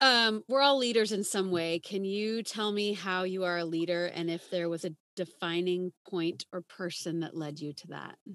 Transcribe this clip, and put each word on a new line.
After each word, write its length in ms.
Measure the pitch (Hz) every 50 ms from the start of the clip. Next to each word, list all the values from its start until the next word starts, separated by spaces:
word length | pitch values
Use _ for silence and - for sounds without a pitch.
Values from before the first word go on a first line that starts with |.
um, 440 | 269 262 247 233 233 220 214 214 - -
we're 140 | 247 269 277
all 160 | 285 277 269
leaders 340 | 247 240 226 226 220 202 220
in 120 | 196 202
some 260 | - - 202 190 190
way. 280 | 180 170 165 165 165 175
Can 240 | - - 202 196 196
you 380 | 196 196 208 214 220 226 226 214
tell 300 | - - 220 214 208 208
me 220 | 208 208 208 208
how 300 | 180 175 196 185 185 185
you 200 | 190 185 190 185
are 140 | 175 175 175
a 60 | 170
leader 420 | 165 165 165 170 170 175 175 175
and 240 | 175 - 170 170 170
if 200 | 165 170 - -
there 180 | 190 180 170 170
was 160 | 170 160 -
a 120 | 180 160 - _ _ _
defining 760 | - 175 165 - _ 185 170 165 175 180 180 180 180 180 180 - _ _ -
point 380 | 196 175 165 165 170 131 - - -
or 100 | 185 147
person 580 | - - - 185 175 - - - 175 160 165
that 160 | 160 - -
led 240 | 160 156 147 147 151
you 120 | 151 147 147
to 140 | - - 165
that? 300 | 147 143 - - - - _ - 190